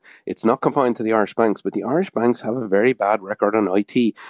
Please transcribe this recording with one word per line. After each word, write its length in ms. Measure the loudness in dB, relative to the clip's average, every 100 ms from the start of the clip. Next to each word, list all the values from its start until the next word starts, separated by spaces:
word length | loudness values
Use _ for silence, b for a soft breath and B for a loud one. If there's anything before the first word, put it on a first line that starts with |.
| b b -10
it's 180 | -2
not 180 | 0 2
confined 340 | 0 0 0 0
to 80 |
the 80 | 0
Irish 220 | 0 0
banks, 280 | 0 0 0
but 120 | -4
the 100 | -4
Irish 260 | -2 -2 -2
banks 300 | 0 0 0
have 160 | -4 -6
a 100 | -2
very 260 | 2 2
bad 300 | 2 0 0
record 320 | -4 -2 0
on 140 | 2 2
I 140 | 0
T. 340 | 0 0 0 B